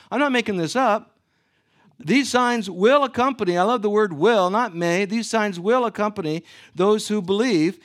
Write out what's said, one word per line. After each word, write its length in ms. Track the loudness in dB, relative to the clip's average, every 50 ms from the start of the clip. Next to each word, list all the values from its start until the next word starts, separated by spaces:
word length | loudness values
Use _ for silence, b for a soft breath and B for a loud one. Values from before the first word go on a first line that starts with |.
| B B
I'm 80 | -4 -2
not 140 | 0 0
making 240 | 0 0 -2 -2 -2
this 180 | -2 -2 -2 0
up. 440 | 0 2 2 0 0 -4 _ _ _ _ b b b b b b b b b b b b b b -10
"These 280 | -4 0 0 0 0 0
signs 400 | 0 0 2 2 0 -2 -4 -6
will 340 | -4 2 2 4 4 4 2
accompany," 540 | 0 -2 -2 -2 -2 -2 -2 -2 -2 0 2
I 40 |
love 200 | 2 2 0 0
the 80 | 0 0
word 240 | 0 0 0 0 0
will, 340 | 0 2 4 4 4 2 2
not 260 | 0 -2 -2 -2 -4
may, 300 | -4 -2 0 0 0 -2
"these 240 | -2 -4 -6 -4 -2
signs 320 | -2 -2 -2 -2 -4 -4
will 240 | -2 0 0 0 0
accompany 600 | -2 -4 -4 -4 -4 -4 -4 -6 -4 -4 -6 -8 B B B B B B
those 340 | 0 2 2 2 2 0 -2
who 120 | -4 -2
believe. 580 | 0 0 0 0 2 2 2 2 2 0 -2 -6